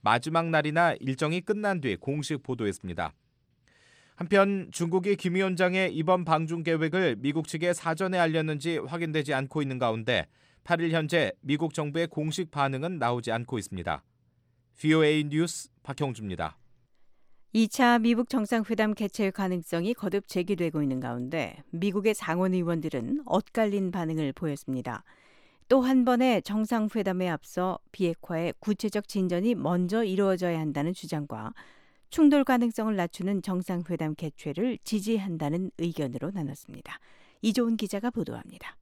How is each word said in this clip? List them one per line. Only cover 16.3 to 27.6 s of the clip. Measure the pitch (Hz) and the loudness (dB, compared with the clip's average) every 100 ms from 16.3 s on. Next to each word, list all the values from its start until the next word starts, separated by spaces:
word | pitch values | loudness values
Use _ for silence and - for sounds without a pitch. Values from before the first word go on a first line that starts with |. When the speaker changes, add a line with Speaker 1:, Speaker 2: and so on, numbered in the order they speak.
| 90 78 - _ _ _ _ - - - - - | -4 -4 -6 _ _ _ _ -20 -20 -20 -20 -4
Speaker 2:
이 | 220 220 | 2 2
차 | - 247 240 | 4 6 6
미북 | 226 233 240 | 4 2 2
정상회담 | 262 208 233 214 220 214 | 0 0 0 0 0 0
개최 | 208 202 - 196 | 0 -4 0 -2
가능성이 | 190 190 180 165 170 180 | 0 -2 -2 -2 -2 -2
거듭 | 240 196 196 - | -2 -2 -4 -2
제기되고 | 185 175 190 170 151 | -4 -2 0 0 0
있는 | 143 131 | 0 -2
가운데 | 123 120 127 160 113 - - | -4 -6 -4 -2 -4 -6 -10
미국의 | 170 196 190 208 | -2 0 2 0
상원 | 214 - 170 185 | 0 -2 0 2
의원들은 | 185 170 165 151 139 113 294 285 | 2 0 0 -2 -4 -2 -4 0
엇갈린 | 185 - - 220 202 190 | 0 0 0 0 2 -2
반응을 | 180 160 160 147 | -2 -2 0 -2
보였습니다. | - 160 143 - 131 123 110 - - _ _ _ _ - | -2 -4 -4 -4 -6 -4 -8 -12 -20 _ _ _ _ 4
또 | 269 | 4
한 | 254 262 | 6 4
번의 | 247 247 262 220 | 6 6 6 4
정상회담에 | - 208 214 233 214 226 196 180 180 | 2 -2 0 0 0 0 0 0 0
앞서 | 156 - - | -2 -4 -2